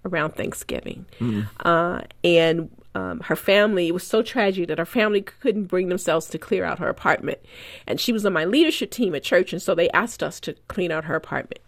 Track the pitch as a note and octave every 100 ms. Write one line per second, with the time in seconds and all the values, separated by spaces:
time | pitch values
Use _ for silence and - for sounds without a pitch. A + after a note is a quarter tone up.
0 | F#3 E3+ D#3 - - - - - - -
1 | - - A#2+ G#2 G#2 - E3+ E3 E3+ F3+
2 | - - F3 E3+ E3 E3 D#3+ - - F#3+
3 | C3 F2 - D#3+ - G3 G#3 F#3+ E3 F3+
4 | - A3+ A3+ C4 G3+ F#3+ E3+ D#3 E3+ B3
5 | G#3+ G#3 - - C4+ G#3 F#3 F3+ F#3 F3+
6 | - D#3+ D#3+ D#3+ - F#3+ E3+ F3 - -
7 | - - - - - - - - - -
8 | - A3 G3+ E3+ E3+ C4+ E4 - A#3+ -
9 | G3+ D3 - F3+ F3+ E3+ - E3+ F3 E3
10 | A#3 - D3+ - - - - - F3+ D#3+
11 | D#3 E3 - C3 - -